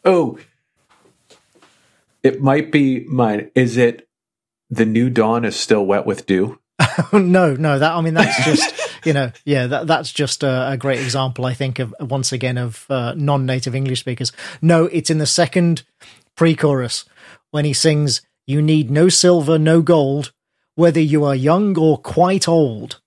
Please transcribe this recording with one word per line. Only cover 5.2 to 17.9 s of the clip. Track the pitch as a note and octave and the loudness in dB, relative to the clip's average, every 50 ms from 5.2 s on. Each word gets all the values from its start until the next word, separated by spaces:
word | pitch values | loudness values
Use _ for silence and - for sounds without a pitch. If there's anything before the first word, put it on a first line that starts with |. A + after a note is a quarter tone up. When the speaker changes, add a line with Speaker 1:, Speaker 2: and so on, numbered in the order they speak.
| A2 A2 A#2 A#2 A#2 | 0 2 0 -2 -2
Speaker 1:
is | G#2 F#2+ | -4 -4
still | - - - A2+ G#2 G2+ | -6 0 0 0 0 2
wet | F#2+ G2+ G2+ - | 0 0 0 0
with | - F#2+ - - | -4 -6 -6 -2
dew"? | - G2 F#2 G2 A#2 - _ _ _ _ - | -2 0 0 0 -2 -6 _ _ _ _ -2
Speaker 2:
<laughs> | D3+ - - - E3 - | -2 -2 0 -4 -4 2
No, | - G#3 F#3+ F3 F3+ F#3 F3+ D#3 C3+ | 2 2 4 4 4 4 4 2 0
no. | B2+ D#3 D3+ C#3+ C3+ | 0 0 0 0 2
That, | D3 D#3+ | 0 0
I | E3 E3+ | 0 0
mean, | E3 E3 D#3+ | -2 0 0
that's | E3 G#3+ - - - B2+ | 0 0 0 0 0 0
just, | D#3 D#3 - - - - - D#5+ B4 - - | 0 0 0 -2 -4 -4 -8 -10 -10 -12 -6
Speaker 1:
<laughs> | - | -4
Speaker 2:
you | E3 | -2
know, | D3 C#3 C3+ A#2+ - - _ | 0 0 -2 -4 -8 -10 _
yeah, | D3 C#3+ C3 B2 | -2 0 0 0
that, | B2 C#3 - E3 | -2 -4 -4 -4
that's | D#3+ D#3+ D#3 D#3+ - | -6 -6 -8 -8 -10
just | - - D3 C3 - - | -6 -6 -4 -4 -4 -4
a, | D3+ C3+ C3 B2+ B2+ C3 | -4 -2 -2 -2 -4 -4
a | C3+ | -6
great | B2 B2+ C#3 C3+ A#2+ | -6 -4 -4 -4 -4
example, | C3+ B2 A#2 C#3 C3 C3 B2 C3+ B2+ | -4 -6 -4 -4 -4 -4 -4 -6 -6
I | B2+ B2 | -6 -4
think, | - C#3 C3 B2 - | -6 -6 -6 -6 -6
of, | C3 A2 - - | -8 -10 -10 -14
once | D3+ A#2 C3+ C3+ B2+ - | -10 -8 -6 -6 -4 -6
again, | C3+ B2 C3+ B2+ B2 B2 | -6 -4 -6 -4 -4 -4
of, | B2 A#2+ A2 - - - | -6 -8 -10 -14 -8 -6
uh, | C#3 B2+ A#2+ A#2+ - | -4 -4 -4 -6 -6
non-native | D#3+ C#3+ C#3+ C#3+ C#3 C3 B2+ B2+ C3 B2 C3+ A#2+ | -4 -2 -2 0 -2 -2 -2 -4 -4 -4 -6 -6
English | C3+ C3+ C3+ B2+ A#2+ | -4 -4 -4 -6 -6
speakers. | - C3 A#2+ - B2 A2 - - - - - - | -6 -8 -8 -6 -8 -10 -10 -12 -18 -18 -10 -2
No, | D#3 E3 E3+ E3 E3 | 2 4 4 4 4
it's | F3 - E3+ - - | 2 0 -4 -2 -2
in | D#3+ D#3 | -2 -2
the | D3+ | -2
second | C3+ - - E3+ - - F#3 F3 E3+ E3 - - _ _ _ - - - _ _ _ _ | -2 0 0 0 0 2 0 2 2 0 -2 -6 _ _ _ -20 -20 -20 _ _ _ _
pre-chorus | - E3 E3 D#3+ - D#3+ D3 C#3+ C3 B2 A#2 - - - _ _ _ - - - _ _ _ | 2 2 2 2 2 2 0 0 0 -2 -4 -8 -10 -12 _ _ _ -20 -20 -20 _ _ _
when | - D3+ D3 | -4 -2 -2
he | D3+ | 0
sings, | C3 - - E3 | -2 2 2 2